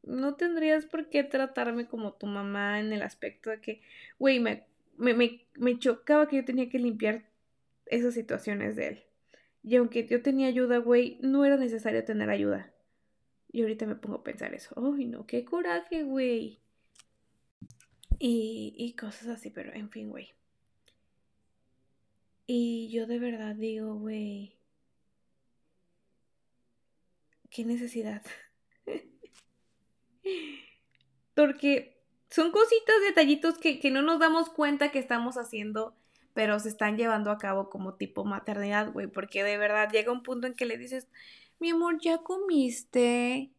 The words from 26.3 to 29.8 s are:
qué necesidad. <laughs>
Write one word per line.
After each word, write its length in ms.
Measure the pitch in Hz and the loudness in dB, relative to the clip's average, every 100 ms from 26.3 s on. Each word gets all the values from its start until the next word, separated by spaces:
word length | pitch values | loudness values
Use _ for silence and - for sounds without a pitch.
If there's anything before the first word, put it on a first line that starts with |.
| _ _ _ _ _ _ _ _ _ _ _ - | _ _ _ _ _ _ _ _ _ _ _ -16
qué 140 | - | -8
necesidad. 580 | 226 240 240 233 214 208 - - - _ _ _ | -4 -4 -4 -6 -6 -8 -14 -20 -20 _ _ _
<laughs> 180 | - - - _ - - _ _ _ _ | -12 -12 -12 _ -20 -20 _ _ _ _